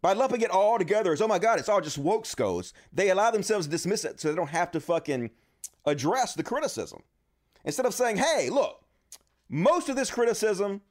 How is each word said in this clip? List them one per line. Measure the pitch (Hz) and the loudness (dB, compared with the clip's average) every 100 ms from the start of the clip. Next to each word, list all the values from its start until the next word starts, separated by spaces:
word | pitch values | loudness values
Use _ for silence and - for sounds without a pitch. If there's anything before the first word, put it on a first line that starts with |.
By | 170 | 2
lumping | 196 262 240 | 2 2 2
it | 220 | 2
all | 185 208 233 | 4 4 2
together | 165 208 202 | 2 2 2
as, | 151 | 2
"Oh | 220 | 2
my | 196 | 2
God, | 214 214 | 2 0
it's | 139 | 2
all | 202 | 0
just | 151 143 | 0 -4
woke | 143 220 - | -2 -2 -4
scos," | - 107 90 90 - - | -2 -2 -2 -6 -16 -10
they | - 196 | 0 2
allow | 185 220 | 4 4
themselves | 220 196 214 151 | 2 0 -2 0
to | |
dismiss | 160 175 202 - | -4 -2 -2 -4
it | - | -4
so | 156 | -2
they | 160 | -2
don't | 160 | -2
have | 170 175 | -2 -2
to | 160 | -4
fucking | - 165 156 135 117 _ _ _ - _ - | -2 -2 0 -4 -4 _ _ _ -20 _ -2
address | 147 135 247 240 | 0 0 0 0
the | - | -2
criticism. | 160 254 311 - 82 - - _ _ _ _ _ | -4 -4 -4 -6 -10 -12 -20 _ _ _ _ _
Instead | - - 254 | -8 -2 -2
of | - | 0
saying, | 247 202 | 0 2
"Hey, | 277 294 131 | 2 2 0
look, | 262 - - _ _ _ - _ _ _ | 0 -2 -4 _ _ _ -20 _ _ _
most | 139 208 349 - | 0 2 2 0
of | 262 | -2
this | 254 | -2
criticism | - 233 220 214 190 202 196 _ | 0 0 2 0 0 -2 -4 _